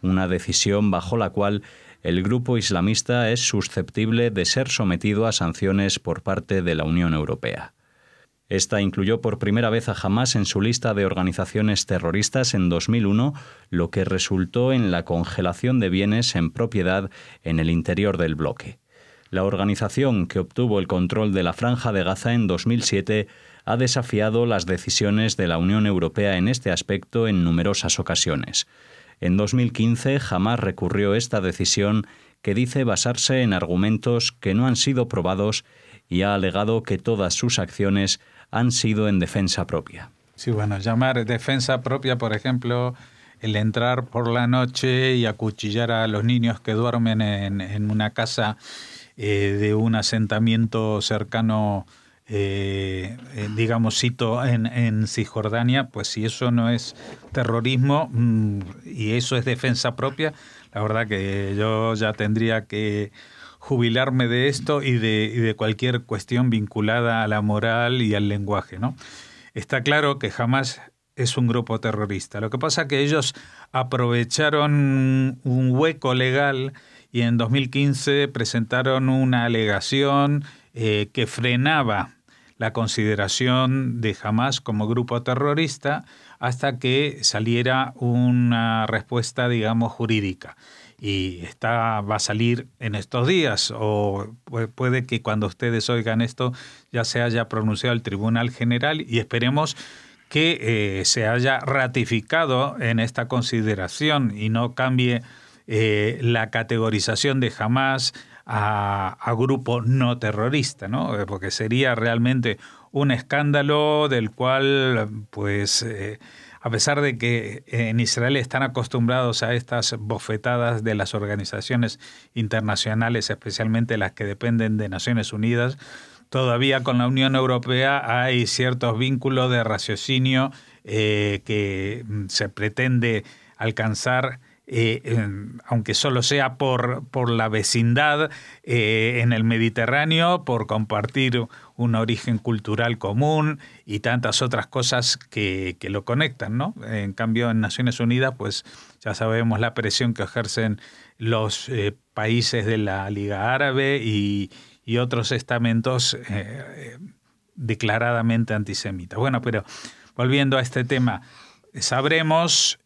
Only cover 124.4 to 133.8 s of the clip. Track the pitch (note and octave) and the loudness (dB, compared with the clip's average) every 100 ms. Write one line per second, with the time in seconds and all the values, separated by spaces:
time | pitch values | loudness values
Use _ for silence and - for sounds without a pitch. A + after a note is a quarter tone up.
124.4 | A#2+ A#2 A2 G#2+ G#2 F#2 - A#2 G#2 G#2+ | 0 2 2 0 -2 -4 -2 -2 -2 -2
125.4 | A2 A#2+ A#2+ C#3+ - - - - _ C3 | 0 2 0 -2 -14 -20 -20 -20 _ 0
126.4 | B2+ A#2+ C3+ C3+ B2 B2 B2 C3 C3+ C3+ | 2 2 2 2 2 2 2 2 2 4
127.4 | C3 B2 B2 B2+ C3+ C#3 A#2+ A#2+ B2+ B2 | 2 2 0 2 2 2 0 0 2 2
128.4 | A2+ - B2+ B2+ B2 A2+ C3 C3 C3+ C3 | 0 0 0 0 0 0 0 0 0 0
129.4 | B2+ B2 A2+ G#2 - G#2 - C3 C3 C3 | 2 2 0 -2 -4 -6 0 2 4 2
130.4 | C3 - - - - G#2+ G#2+ G#2 G#2 G2+ | 0 -4 -20 -20 -4 0 2 2 0 -2
131.4 | - G#2+ G2+ F#2+ G2 A#2 A#2 G#2 F#2+ - | -2 -2 -2 -2 -6 -8 -8 -8 -4 -4
132.4 | G#2 - G#2+ - B2+ B2 A#2 A2 - - | -4 -4 -6 0 2 2 2 0 -4 -20
133.4 | - _ A2+ A2 | -20 _ -4 -2